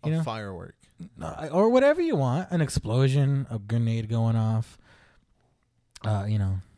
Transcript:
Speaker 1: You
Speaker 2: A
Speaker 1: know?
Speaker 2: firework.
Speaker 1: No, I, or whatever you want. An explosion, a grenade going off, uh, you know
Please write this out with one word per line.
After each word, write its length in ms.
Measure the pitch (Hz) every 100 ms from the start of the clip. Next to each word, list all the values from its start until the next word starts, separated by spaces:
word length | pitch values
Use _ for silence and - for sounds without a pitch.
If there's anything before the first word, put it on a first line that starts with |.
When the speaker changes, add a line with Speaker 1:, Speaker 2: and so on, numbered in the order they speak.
| 151
Speaker 1:
You 80 |
Speaker 2:
A 40 | 160
Speaker 1:
know? 60 |
Speaker 2:
firework. 520 | 156 113 104 90 87 - _ _ - -
Speaker 1:
No, 100 | 80 -
I, 120 | 156
or 200 | 165 220
whatever 320 | 254 277 311
you 140 | 330 208
want. 340 | 131 135 185
An 100 | 180
explosion, 880 | 151 - - 120 135 139 139 139 135
a 80 | 113
grenade 500 | 101 120 113 113 110
going 260 | 117 113 113
off, 420 | 110 110 113 - _ - _ _ _ _ _ _ _ _ _ - 107
uh, 200 | 104 104
you 80 | 107
know 220 | 98 95 -